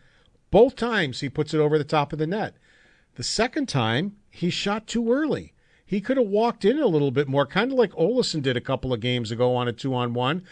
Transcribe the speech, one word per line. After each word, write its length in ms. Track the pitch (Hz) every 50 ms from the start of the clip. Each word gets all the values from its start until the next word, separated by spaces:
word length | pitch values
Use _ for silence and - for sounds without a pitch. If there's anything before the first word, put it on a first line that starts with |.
| _ _ _ _ _ _ _ _ _ _
Both 240 | - 190 240 269 -
times 440 | - 226 247 226 202 165 131 123 -
he 80 | 147 135
puts 240 | - 156 147 -
it 60 | 165 156
over 180 | 151 151 151
the 80 | 156 147
top 280 | 151 160 151 143 147
of 80 | 160 147
the 80 | 156 156
net. 260 | 190 220 180 110 - _ _ _ _ _ _ _ _ _ _ _ _
The 80 | - 120
second 440 | - - - 226 254 - 320 269 -
time, 480 | - 135 113 110 113 131 185 202 - _ _ _
he 180 | _ - 170 175
shot 380 | - - - 202 208 220 214
too 260 | - - 233 233 226
early. 400 | 247 277 311 285 - 104 80 - _ _ _ _ _ _ _
He 160 | - 180 214
could 160 | 202 - 262
have 120 | 269 240 196
walked 360 | 196 208 226 233 - - -
in 140 | 196 262 311
a 80 | 294
little 240 | 214 160 151 143 139
bit 160 | 123 139 147
more, 180 | 135 135 139 139
kinda 300 | 135 - 180 226 262 269
like 160 | 254 226 -
Olesen 480 | - - 165 185 247 262 220 - - 160
did 160 | 127 135 123
a 40 | 123
couple 320 | - - 135 120 - 127
of 80 | 127 110
games 320 | 107 123 123 123 117 101
ago 240 | 117 110 123 123 123
on 100 | 123 123
a 60 | 120
two-on-one 720 | 117 - - 135 127 123 123 120 117 123 123 131 160 180 180 -